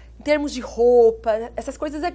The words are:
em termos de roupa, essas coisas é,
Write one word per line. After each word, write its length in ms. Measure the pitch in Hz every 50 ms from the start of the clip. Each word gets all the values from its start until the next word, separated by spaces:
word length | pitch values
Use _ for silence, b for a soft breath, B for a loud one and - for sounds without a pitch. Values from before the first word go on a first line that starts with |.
| B B B B
em 40 | -
termos 300 | 294 294 302 294 277 220
de 80 | 247
roupa, 680 | 214 - - 226 233 240 247 240 233 226 226 226 - 233 214 220 233 240 -
essas 220 | - 233 277 262
coisas 260 | - 302 302 277 311 359
é, 100 | 349 359